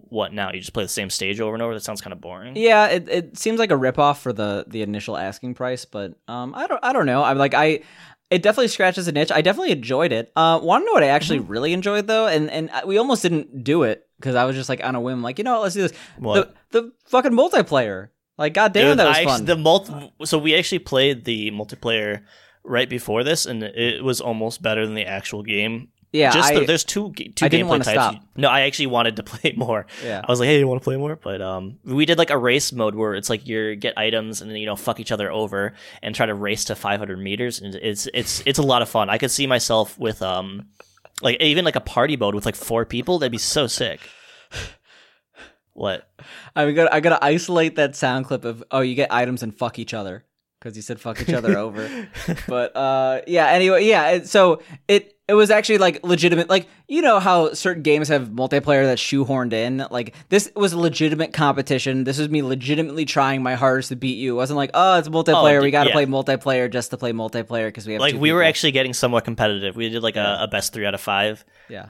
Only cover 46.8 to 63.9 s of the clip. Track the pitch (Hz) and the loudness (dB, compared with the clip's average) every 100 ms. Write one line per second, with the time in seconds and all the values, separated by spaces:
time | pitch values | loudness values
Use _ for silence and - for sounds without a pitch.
46.8 | 165 156 165 165 139 165 175 170 160 160 | 4 4 4 4 4 2 2 0 2 0
47.8 | 143 135 135 131 127 127 117 113 - 135 | -2 0 -2 -2 -4 -6 -6 -10 -4 -2
48.8 | 127 127 139 120 123 127 113 - 120 - | 0 0 0 0 0 -2 -8 -6 -6 -6
49.8 | - 113 98 98 _ _ _ _ 117 107 | -10 -10 -10 -12 _ _ _ _ -16 -14
50.8 | 104 113 117 110 - 131 113 202 220 208 | -12 -10 -10 -8 -4 -2 0 0 -4 -8
51.8 | - 262 202 - - 160 - 123 123 - | -10 -12 -14 -10 -8 -8 -4 -4 -4 -2
52.8 | 135 135 131 131 - 170 151 175 185 185 | 0 0 0 -2 0 2 4 6 6 6
53.8 | 214 196 151 180 143 208 185 160 - 151 | 6 6 4 2 2 6 6 4 -4 -10
54.8 | - 202 - _ - 208 214 214 214 208 | 2 2 2 _ 2 6 6 4 4 4
55.8 | 185 147 175 170 170 170 170 190 - _ | 4 2 0 2 4 2 4 2 0 _
56.8 | - 302 294 208 185 175 156 - 190 170 | -4 2 4 4 6 4 4 0 -2 0
57.8 | 151 151 151 147 120 117 131 139 139 139 | 2 2 4 0 0 -4 0 0 4 4
58.8 | 135 120 - 139 123 135 123 110 120 131 | 4 2 0 0 0 -2 -2 -2 -2 -4
59.8 | - 123 110 - - 196 - 208 196 170 | -4 -6 -8 -12 0 0 0 -2 -2 2
60.8 | 170 - 156 156 160 - 147 135 135 131 | 0 2 0 0 -2 0 2 2 -2 -2
61.8 | 135 131 131 139 151 151 131 131 127 151 | 0 -2 -2 -2 -2 -2 -2 -4 -2 -2
62.8 | 151 151 147 147 135 135 127 123 135 131 | -2 -4 -2 2 2 0 -2 2 2 2
63.8 | 127 | -2